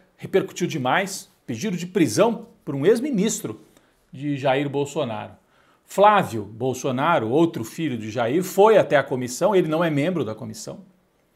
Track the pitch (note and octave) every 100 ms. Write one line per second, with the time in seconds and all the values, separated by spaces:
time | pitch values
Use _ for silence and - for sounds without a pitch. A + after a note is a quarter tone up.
0 | _ _ - F#3+ - - E3 D3 B2+ E3
1 | F#3+ - - _ - A2+ G#3+ E3+ F3+ G3+
2 | C3+ A2 A3+ G#3 - _ - C3+ D#3+ A#3
3 | D4 G#3 G#3+ - A#2+ A2 - _ _ _
4 | _ B2+ D3 C#3 C3 C3+ C#3+ C#3+ C#3+ D#3
5 | B2 G#2+ G#2 - _ _ _ _ _ -
6 | G#3 G3+ C3+ A2+ G2+ A2+ C3 B2 C#3 B2+
7 | D#3 D#3 A2 D3 E3+ - - - D#3 A#2+
8 | A2 B2 A#2 E3 F3+ G3 A3 G3 C#3 C#3+
9 | - C3 B2 - F#3 F#3 D#3+ D#3 D#3+ C#3+
10 | E3 F3 A2 G#2 A2+ G#2+ - - - _
11 | _ _ _